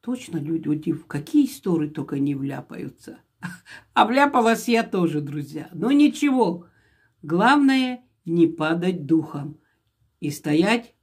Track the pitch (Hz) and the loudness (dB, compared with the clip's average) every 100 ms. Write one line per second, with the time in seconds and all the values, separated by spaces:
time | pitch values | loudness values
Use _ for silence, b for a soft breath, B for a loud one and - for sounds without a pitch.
0 | - 247 - 160 143 160 147 151 165 151 | -6 -8 -6 -8 -4 -4 -4 -4 -4 -6
1 | - 143 147 294 254 - 196 165 147 151 | -6 -10 0 2 2 -2 -2 -2 -2 -6
2 | 135 143 143 135 139 135 139 - 139 _ | -6 -4 -2 -2 -6 -8 -12 -14 -14 _
3 | - - _ _ - - - - _ - | -20 -20 _ _ -18 -18 -20 -20 _ 2
4 | 214 262 285 277 226 226 - 226 226 196 | 4 4 4 4 2 0 2 0 0 -2
5 | 165 147 143 147 135 151 - 147 220 285 | 0 -2 -6 -10 -10 -14 -14 -6 2 4
6 | 294 - 294 262 196 175 b b b b | 4 4 0 2 2 0 b b b b
7 | b _ 151 170 226 294 269 262 254 247 | b _ -4 2 4 6 4 4 0 -4
8 | _ _ - 170 165 - 156 170 180 175 | _ _ -2 2 2 2 -2 0 0 -2
9 | 143 160 151 143 143 - _ _ _ _ | 0 0 0 -10 -12 -14 _ _ _ _
10 | _ _ 147 143 156 151 196 233 - _ | _ _ -10 -6 0 2 2 0 -4 _